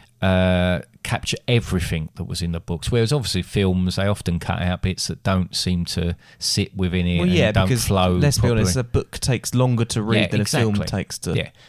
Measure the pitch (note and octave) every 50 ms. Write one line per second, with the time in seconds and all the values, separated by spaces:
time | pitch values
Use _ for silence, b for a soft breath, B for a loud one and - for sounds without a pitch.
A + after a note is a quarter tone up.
0 | B B B _ F#2 F#2+ F#2 F#2 F#2 F#2 F2+ F2+ F2+ F2+ F2+ E2+ - - _ -
1 | _ - A#2+ - - - - - - - B2 A#2+ - - F#2 F#2 - - E2+ D#2+
2 | D#2 - - - E2+ - - F#2 F#2+ E2+ E2+ E2 - - E2+ D#2 - - - A#2
3 | A2+ A2 C#3+ D3 A2 - - F#2 E2+ - - G#2 G2 F#2+ F#2 F#2 F#2 F#2 - -
4 | G2 G2+ G#2 - - - E2+ E2+ - - F#2 F2 F2 F2+ F2+ E2+ - F#2 F2+ -
5 | - - E2 - - G2 F#2+ F#2 F2+ E2+ - - - F#2 F2+ F2 E2+ - - F2
6 | E2+ E2+ F2 B B B B B - - - - G2+ - - - F#2 F2+ F2 F#2
7 | F2 F2 F2 E2 F3 - F3+ E3 - A2 G2+ F#2+ F#2+ F#2+ B2 A#2 - - G#2 F#2+
8 | F#2 F#2 F2+ F2+ - C#3+ C3+ - - B2+ A#2 A2 G#2 F2+ F2 B2+ A#2+ A#2+ - -
9 | - - - - - - B2+ G#2+ - - - B2 B2+ B2+ B2 A2+ A#2 - - A#2+
10 | G#2 A2 A2+ G#2 F#2+ F2 - G#2 G#2 - - - A2+ A2 G2+ G2+ D#2+ - - G2
11 | - - - - - F2+ F2 G2+ - - B B B